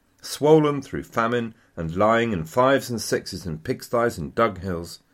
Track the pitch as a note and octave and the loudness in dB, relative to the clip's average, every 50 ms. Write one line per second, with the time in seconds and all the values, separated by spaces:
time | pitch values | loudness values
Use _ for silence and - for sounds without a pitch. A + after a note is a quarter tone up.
0 | _ _ _ _ - - - - C3+ D3 D#3 D#3+ D3+ D3 C#3+ C#3 - - - D2+ | _ _ _ _ -14 -12 -6 0 4 6 8 8 6 4 0 -2 -6 -8 -8 -8
1 | C2+ - - A#2 A2+ A#2 A#2+ A#2+ A#2 A2+ - _ _ _ _ - E2+ D#2+ D#2+ F#2 | -8 -6 -4 -2 -2 0 0 -2 -4 -6 -10 _ _ _ _ -8 -8 -4 -2 2
2 | G#2 G#2+ A2+ A#2 A#2 A#2 A2 F2 D#2 D#2+ - B2 B2 C3 C#3 C3+ - - A#2+ G#2+ | 2 4 4 4 2 0 -2 -4 -4 -2 0 2 4 4 4 2 0 -2 -6 -6
3 | G#2 - - - - - - F2+ - F#2 D#2 D2+ - - C3 B2 - - - A#2+ | -4 -2 -4 -4 -4 -6 -12 -10 -8 -8 -8 -8 -6 -6 -8 -8 -6 -4 -2 0
4 | A#2 A#2+ A#2 G2+ D#2 C#2 - - A#2 A2+ G2 F2+ F2 G2 F2+ E2 E2+ - - - | 0 0 -2 -4 -8 -6 -2 0 0 0 0 -4 -8 -6 -6 -6 -8 -10 -14 -18
5 | _ _ | _ _